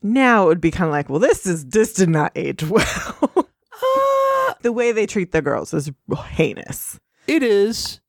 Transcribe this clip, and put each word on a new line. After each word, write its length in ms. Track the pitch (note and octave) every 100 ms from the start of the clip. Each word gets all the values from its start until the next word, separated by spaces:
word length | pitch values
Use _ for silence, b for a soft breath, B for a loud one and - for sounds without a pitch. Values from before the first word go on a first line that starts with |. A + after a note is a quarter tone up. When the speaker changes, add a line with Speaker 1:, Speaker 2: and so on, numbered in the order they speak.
Speaker 1:
Now 400 | G#3 B3 C4 A3+
it 40 | F#3
would 120 | E3+
be 100 | D#3+
kinda 180 | D#3 E3+
like, 180 | D3 C#3+
"Well, 80 | C#3+
this 260 | B3+ A3 F#3+
is, 200 | E3 C3+
this 260 | G#3+ A3
did 160 | G3+ F#3
not 240 | D#3+ D3+
age 280 | - C#3 -
<laughs> 40 | D#3
well." 480 | G#3 - - - - - -
Speaker 2:
Uh, 1160 | - _ _ A4+ C5 C5+ C#5 C5+ C5+ C5+ C5 -
Speaker 1:
The 100 | A#3+
way 180 | A#3 A#3+
they 140 | A3 G3+
treat 240 | G#3+ F3+
the 100 | D#3+
girls 300 | C#3+ - D#2
is 160 | E3 C#3+ C#3 - - -
heinous. 680 | - D#3 - - - - - _ _ -
Speaker 2:
It 160 | D#4
is. 580 | B3 G3+ G3+ A3+ - -